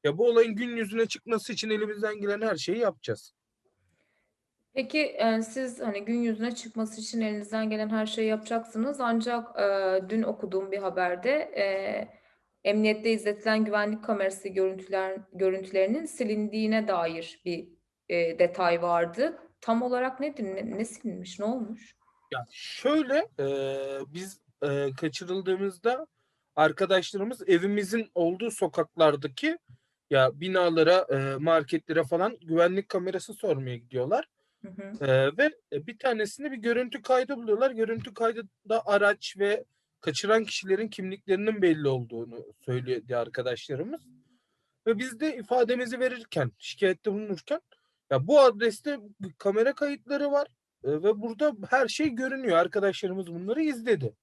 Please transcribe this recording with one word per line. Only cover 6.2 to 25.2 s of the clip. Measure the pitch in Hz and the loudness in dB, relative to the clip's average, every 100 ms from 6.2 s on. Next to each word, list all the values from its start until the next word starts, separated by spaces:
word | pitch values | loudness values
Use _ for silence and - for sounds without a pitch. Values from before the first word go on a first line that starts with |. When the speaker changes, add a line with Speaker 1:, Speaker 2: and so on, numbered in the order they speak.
Speaker 2:
yüzüne | 233 214 233 240 | -2 -2 -4 -6
çıkması | 226 226 214 220 | -10 -6 -6 -8
için | 214 233 | -8 -4
elinizden | 220 208 208 220 220 | -2 -4 -4 -4 -2
gelen | 214 214 | -2 -2
her | 220 214 | -2 -2
şeyi | 220 220 | 0 0
yapacaksınız. | 214 220 233 226 220 254 285 | -2 -2 -6 -4 -4 -4 -2
Ancak, | 240 233 226 240 226 - | 0 0 0 -4 -4 -2
e, | 202 196 190 190 185 | 0 2 2 0 0
dün | 220 | 0
okuduğum | - - 190 190 190 | 0 -2 -4 -4 -2
bir | 196 | -4
haberde, | 190 180 180 180 226 | -2 0 0 0 0
e, | 294 - - 196 196 196 - 220 - _ _ _ _ | 0 -2 -2 -2 0 -2 -6 -8 -16 _ _ _ _
emniyette | - 208 214 214 220 | 0 4 2 2 0
izletilen | 226 208 208 220 220 214 | 0 0 -2 0 2 2
güvenlik | 208 208 214 | 0 0 -4
kamerası | - 208 190 196 202 | -4 0 0 -2 -6
görüntüler-, | 190 190 190 190 190 190 190 - | 0 0 -2 -4 -4 -2 -6 -12
görüntülerinin | 180 190 190 190 190 190 269 320 | -2 0 0 -2 0 2 0 -4
silindiğine | - 220 214 214 220 214 220 214 | -6 -2 -2 -2 -2 2 2 2
dair | 180 165 165 165 - 180 | 0 0 -4 -10 -10 -8
bir, | 170 - _ _ _ - | -8 -10 _ _ _ -2
e, | 175 170 165 | 0 0 4
detay | 175 175 175 170 | 2 4 2 2
vardı. | 175 170 170 170 302 330 - _ | 2 2 0 0 -2 -2 -20 _
Tam | - 233 | -2 0
olarak | 247 247 262 262 | 0 -2 -2 -4
nedir? | 277 277 | -6 -6
Ne, | 196 190 226 190 | -6 -6 -6 -6
ne | 226 | -8
silinmiş? | - 220 185 180 - | -8 -10 -10 -12 -6
Ne | 208 | -4
olmuş? | 254 214 226 - _ _ _ _ | -4 -6 -12 -16 _ _ _ _
Speaker 1:
Ya | 131 120 | -10 -10
şöyle, | - - - 262 311 254 285 453 - | -14 -14 -2 2 2 2 0 0 -4
e, | 139 139 135 135 135 139 139 | -2 0 -2 -4 -6 -8 -10
biz, | 160 190 - _ _ | -10 -12 -16 _ _
e, | 143 139 139 135 | -2 0 -2 -2
kaçırıldığımızda | 160 - | -6 -6